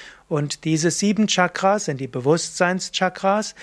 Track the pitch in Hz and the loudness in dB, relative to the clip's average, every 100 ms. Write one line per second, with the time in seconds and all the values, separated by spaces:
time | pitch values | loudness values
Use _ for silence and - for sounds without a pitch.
0 | - - _ 156 147 - 160 160 170 147 | -20 -20 _ -4 -2 -4 -2 0 0 0
1 | 202 208 208 - 180 - 190 208 185 135 | 0 2 2 2 2 2 2 2 0 -6
2 | 131 131 127 170 - - 180 185 - - | -6 -2 2 2 0 0 0 0 -4 -2
3 | 185 180 190 208 214 - | -2 0 0 0 -2 -10